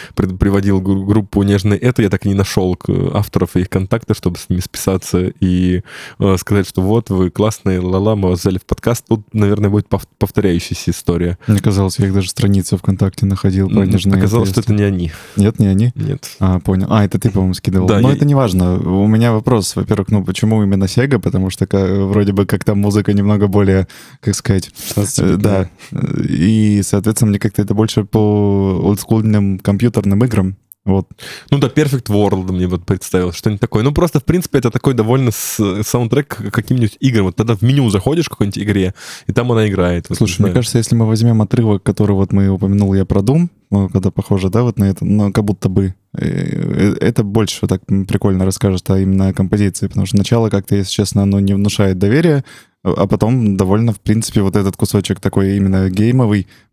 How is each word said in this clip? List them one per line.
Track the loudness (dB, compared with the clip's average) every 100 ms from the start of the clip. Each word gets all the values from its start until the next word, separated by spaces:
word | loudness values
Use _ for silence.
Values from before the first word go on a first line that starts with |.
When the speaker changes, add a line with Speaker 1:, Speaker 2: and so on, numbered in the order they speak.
| -14 -4
Speaker 1:
пред-, | -4 0
приводил | 0 0 0 0
гру-, | 0 -2 0
группу | 0 0 0
«Нежное | 2 2 0 0
это», | 0 0
я | 0
так | 0 0
и |
не | 0
нашёл | 0 0 -2 -2
к-, | -2 -2 -2
авторов | -2 -2 -2 0 -2
и |
их | -2
контакты, | -2 -2 -4 -2
чтобы | -4 -4 -6
с | -4
ними | -4
списаться | -4 -6 -4 -4 -2 -2 -2 -2
и, | 0 0 0 -2 -4 -16 -16 -2
э, | 0 0
сказать, | 0 -2 0
что | -2
вот, | 0 0 0
вы | -2 0
классные, | 0 -2 -2 -4 -2
ла-ла, | -2 0 0 0
мы | 0
вас | 0
взяли | -2 -4
в | -6
подкаст. | -4 -4 -4 -2
Тут, | -4 -2
наверное, | -2 0 2 0
будет | 0 0
пов-, | -4 -6 -6
повторяющаяся | -4 0 0 0 -2 -6 -6
история. | -6 -2 -2 -2 -4 0
Speaker 2:
Мне | 0
казалось, | 2 0 0 0
я | 0
их |
даже | 0 -2
страницу | -2 0 0 0 -2
ВКонтакте | -2 0 -2 0 -2
находил | 0 0 0 2
про | 2 2
Speaker 1:
М, |
Speaker 2:
«Нежное | 2 2 2
это», | 2
Speaker 1:
оказалось, | 2 0
что | 0
Speaker 2:
если | 0
Speaker 1:
это | 0
не | 2
они. | 0 -4 -8 -10 0
Speaker 2:
Нет, | 0 2
не | 2
они? | 2 0 -2
Speaker 1:
Нет. | -6 -6 -8 -2
Speaker 2:
А, | 0 0
понял. | 0 0 2
А, | 2 2
это | 0
ты, | 0
по-моему, | 0 0
скидывал. | -2 -2 0 2
Speaker 1:
Да, | 4
Speaker 2:
Но | 4
Speaker 1:
я | 2
Speaker 2:
это | 2
не | 2
важно. | 2 2 2 0
У | 0 2 4
меня | 4 2
вопрос, | 2 2 0 0 -4
во-первых, | -2 -2 0
ну, | -2 -2
почему | -2 0 2
именно | 2 0
Sega? | 0 0 0 0
Потому | 0 -2 -2
что | -2 -2
ка-, | 0 0 0 0
вроде | 2 2
бы | 0 0
как-то | -2 0 0
музыка | 2 0 0
немного | 0 2 2 2
более, | 2 2 2 0 -8 -20 -8
как | -4 -4
сказать, | 0 -2 -2 -14
Speaker 3:
Шестнадцать | -8 -4 -2 0
Speaker 2:
э, | 0 2
да. | 0 0 -2 -8 -12 -6 -4 -4 -2
И, | 0 2 2 2 2
соответственно, | 0 0 0 0 0
мне | 0
как-то | -2 -2
это | -2
больше | 0 0 0
по | 0 0 2 2 2 2 2 0
олдскульным | 0 -2 0 0 2 2 0 -2
компьютерным | -2 0 0 0 0 2 2
играм. | 0 -2 -4 _ -10
Вот. | -2 0 -2 -12 -18 -12 -2
Speaker 1:
Ну | 0
да, | 2
Perfect | 0 0 -2 0
World | 2 2 0 -2
мне | -2 -2
вот | -2 -2
представил, | -4 0 -2 -2
что-нибудь | -2 -4 -2
такое. | -2 0
Ну | 0
просто, | 0 0 -2
в |
принципе, | -2 -2 0 0
это | 0
такой | 0 -2 0
довольно | 0 2 0
с-, | -2 -8 -2 -2 -2
саундтрек | -2 -2 0 -2 -2
к | -8 -4
каким-нибудь | -4 -2 0 -2 0
играм. | 0 2 0
Вот | -2
тогда | -2 0
в |
меню | 2 2 2
заходишь | 0 0 -2 -4
к |
какой-нибудь | -2 -4 -2
игре, | -2 0 0 -4 -16 -14 -2
и |
там | 0 2
она | 2 2
играет. | 0 0 -2 -4
Вот, | -2
Speaker 2:
Слушай, | 0 2
Speaker 1:
не | 0
Speaker 2:
мне |
Speaker 1:
знаю. | 0
Speaker 2:
кажется, | 0 -2
если | 0 0
мы | 2
возьмём | 2 2 2
отрывок, | 2 0 2 0
который | 0 0 0
вот | 0 0
мы | 2 2
упомянул | 0 0 2 2 2
я | 0
про | 0
Doom, | 2 2 0 _ -2
ну, | 0 2
когда | 0 0
похоже, | -4 -2 0 0
да, | 0
вот | 0 2
на | 0
это, | 0 0
ну, | 0 2
как | 0 0
будто | -2 0
бы, | 0 -2 -4 _ -6
э, | -4
э, | -4 -4 -4 -2 0 0 0
это | 0 0
больше | 0 0 0 -2 -2
так, | -2 -2
м, | -2 0
прикольно | 0 0 2 0
расскажет, | 0 0 0 0
а | 0
именно | 2 2 0
о |
композиции, | 0 0 0 0 -2 -6
потому | -2 0
что | 0
начало | 2 0 0
как-то, | -2 -2 -2
если | -2
честно, | -2 0 2
оно | 2 2
не | 2
внушает | 0 0 0 0 2
доверия, | 2 2 2 0 -2 -16 _ _
а, | -4 -2
а | 0
потом | 0 0 2 0 0
довольно, | 2 2 0
в | -2
принципе, | 0 -2 0 0
вот | 0 0
этот | 0 -2
кусочек | 0 0 0 -2
такой | -2 0 0 2
именно | 2 2 0
геймовый, | 2 2 2 2 0 -4 _ _